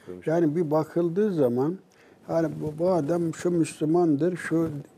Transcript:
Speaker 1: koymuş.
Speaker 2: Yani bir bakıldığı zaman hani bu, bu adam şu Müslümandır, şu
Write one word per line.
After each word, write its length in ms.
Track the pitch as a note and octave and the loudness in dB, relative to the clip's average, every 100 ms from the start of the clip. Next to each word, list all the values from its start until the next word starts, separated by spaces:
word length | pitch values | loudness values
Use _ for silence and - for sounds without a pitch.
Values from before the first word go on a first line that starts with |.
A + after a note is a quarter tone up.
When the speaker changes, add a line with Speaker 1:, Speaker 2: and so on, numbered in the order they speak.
| - | -12
Speaker 1:
koymuş. 200 | F2+ D#3 | -8 -2
Speaker 2:
Yani 300 | E3 E3 D#3 | 2 2 2
bir 140 | D#3 | 0
bakıldığı 600 | D#3 D#3 E3+ F3 F3 G#3+ | 0 0 -2 -2 0 0
zaman 460 | E3+ B2 A#2+ D3 F#3+ - _ - - - | 2 2 2 0 -4 -10 _ -20 -18 -4
hani 220 | E3 D#3+ D#3 | -2 -2 -4
bu, 160 | D3+ D3+ | -8 -2
bu 120 | F3+ | 0
adam 440 | F3+ C#3+ F3 E3 | 2 0 0 -2
şu 160 | D#3 F3+ | -2 0
Müslümandır, 880 | F3 D3+ - D3+ E3+ E3+ C#3 E3+ F3+ | 0 0 -2 2 4 4 2 0 -2
şu 340 | - E3 D#3+ C#3+ - | -2 0 0 -4 -12